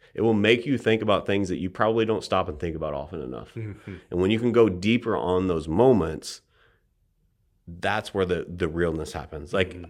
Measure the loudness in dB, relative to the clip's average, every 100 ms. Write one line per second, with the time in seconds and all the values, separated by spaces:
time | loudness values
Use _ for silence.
0 | _ -2 2 4 4 4 2 0 2 0
1 | 2 0 2 -2 0 -4 -6 0 0 2
2 | 0 -2 0 -2 -2 -4 -6 -4 -6 -6
3 | -8 -10 -10 -12 -12 -12 -12 -12 -16 -16
4 | -6 0 2 4 4 6 6 4 0 0
5 | 0 -2 0 0 0 -2 -2 4 6 6
6 | 0 -6 -12 -18 _ _ _ _ _ _
7 | _ _ _ _ _ _ -20 -6 -2 -2
8 | -2 -2 0 0 -4 -4 -2 0 0 0
9 | -6 -10 -10 -12 -4 -2 -2 -4